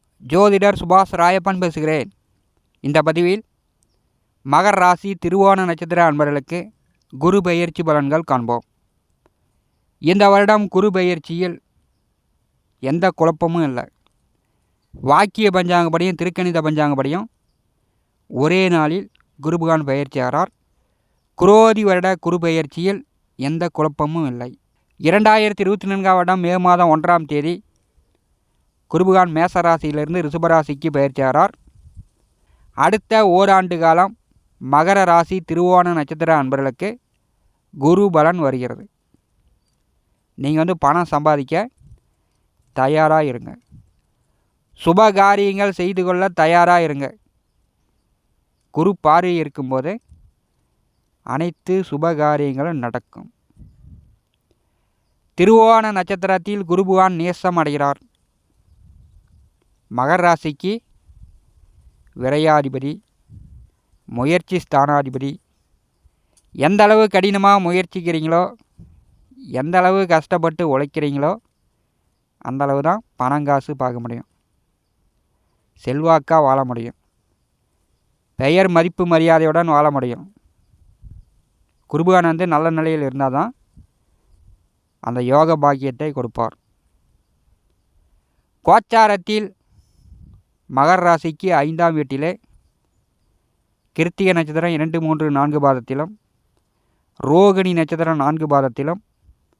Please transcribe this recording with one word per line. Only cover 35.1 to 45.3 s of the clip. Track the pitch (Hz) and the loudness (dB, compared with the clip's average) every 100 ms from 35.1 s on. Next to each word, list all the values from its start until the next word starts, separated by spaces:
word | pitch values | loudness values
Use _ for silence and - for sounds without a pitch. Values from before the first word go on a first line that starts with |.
| 170 165 185 - | 4 2 -4 -4
திருவோண | 165 180 180 175 | -2 2 4 2
நட்சத்திர | 160 143 156 160 156 | 0 -6 -4 0 0
அன்பர்களுக்கு | 131 139 135 123 196 240 _ _ _ _ _ _ _ | 0 -2 -4 -6 -8 -10 _ _ _ _ _ _ _
குரு | - 143 185 202 | -2 2 2 2
பலன் | 160 156 175 | 2 2 0
வருகிறது. | 139 127 123 - 202 _ _ _ _ _ _ _ _ _ _ _ _ _ _ | -2 -4 -8 -12 -20 _ _ _ _ _ _ _ _ _ _ _ _ _ _
நீங்க | - 139 156 | -10 -4 -2
வந்து | 170 175 | -2 0
பணம் | 139 170 170 | 0 0 0
சம்பாதிக்க | 147 156 147 131 165 240 _ _ - _ _ _ _ _ _ _ - | -2 0 0 -2 -4 -6 _ _ -20 _ _ _ _ _ _ _ -4
தயாரா | 131 156 156 156 | -2 0 2 0
இருங்க. | 151 120 117 - _ - _ _ _ _ _ _ _ _ _ - | -2 -6 -14 -20 _ -20 _ _ _ _ _ _ _ _ _ -6
சுப | 165 185 220 | 0 4 4
காரியங்கள் | 196 196 | 4 4